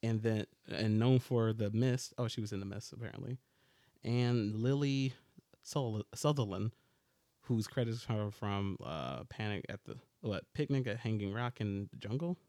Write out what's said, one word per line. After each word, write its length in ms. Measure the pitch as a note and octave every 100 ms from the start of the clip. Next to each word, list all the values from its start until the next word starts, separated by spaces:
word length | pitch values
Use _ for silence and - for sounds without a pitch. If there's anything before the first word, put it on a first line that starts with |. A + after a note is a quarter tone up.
And 200 | A2+ A2
then, 240 | A2+ G#2+ - _ -
and 300 | D2+ A2 G#2+
known 200 | A#2+ B2+
for 340 | - B2 A2+
The 180 | A2 G#2
Mist. 420 | A2 B2+ B2 - -
Oh, 100 | A#2
she 120 | -
was 120 | G#2+
in 80 | G2
The 60 | G2
Mist, 260 | A2 -
apparently. 460 | - A2+ - - B2+ _ _ _ _ _ _
And 500 | A2+ A#2+ A#2+ A#2+ G#2 G#2+
Lily 520 | A#2+ C#3 C#3+ C3+ C3 - _ - _ _
Sul-, 420 | - D3 A#2+ G#2+ -
Sutherland, 580 | - D3 C#3+ G#2 F#2+ A2 - _ _ _ _ _ _
whose 260 | - A2+ G#2+
credits 400 | - A#2 A2+ -
are 200 | G#2+ G#2
from, 460 | - G#2 G2+ G2 -
uh, 400 | - D#2 B1+ C#2 -
Panic 340 | - G#2+ G2+ -
at 140 | G2+
the, 120 | - - - _
what, 240 | A2+ F#2+ -
Picnic 340 | - D3+ C3+ A#2
at 120 | A2+
Hanging 340 | A2+ G#2+ G2
Rock 280 | G#2+ A#2+ -
and 280 | G#2 G2 G2+
the 60 | A#2
Jungle? 400 | G2 C3 E3+ F3+